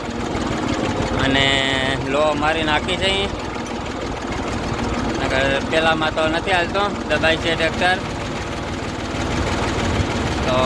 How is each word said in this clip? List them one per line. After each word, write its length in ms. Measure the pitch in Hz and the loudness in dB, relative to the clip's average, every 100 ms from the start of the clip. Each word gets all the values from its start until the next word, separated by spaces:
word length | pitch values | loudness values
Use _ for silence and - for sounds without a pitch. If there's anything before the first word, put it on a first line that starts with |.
| - - - - - - - - - - - 135 | -6 -4 -4 -2 -2 -2 -2 0 0 0 0 0
અને 220 | 135 135 139 135 135 135 131 135 135 | 2 4 4 4 2 2 0 0 0
લો 120 | 143 156 147 | 2 2 2
મારી 240 | 151 160 156 | 2 2 2
નાખી 280 | 151 165 180 | 0 0 0
છે 60 | 190 | 0
અહીં. 180 | 196 196 - - - - - - - - - - - - - - - - - 135 110 | 0 -2 -4 -6 -6 -6 -6 -6 -6 -6 -6 -6 -4 -4 -4 -2 -2 -2 0 -2 0
નકર 260 | 135 135 135 135 135 | 0 2 2 0 0
પેલામાં 420 | 160 160 160 156 160 | 2 2 2 0 0
તો 60 | 156 | 0
નથી 200 | 165 190 180 | 0 2 2
હાલતો, 260 | 165 190 202 - - | 2 0 0 -2 0
દબાઈ 320 | 151 160 160 | 2 2 2
છે 60 | 175 | 0
ટ્રેક્ટર. 440 | 160 160 - 180 185 - - - - - - - - - - - - - - - - - - - - - - - - 127 | 0 0 2 2 2 -2 -6 -4 -6 -6 -6 -4 -4 -4 -4 -4 -2 -2 0 0 0 0 0 0 2 0 0 0 0 2
તો 100 | 127 | 4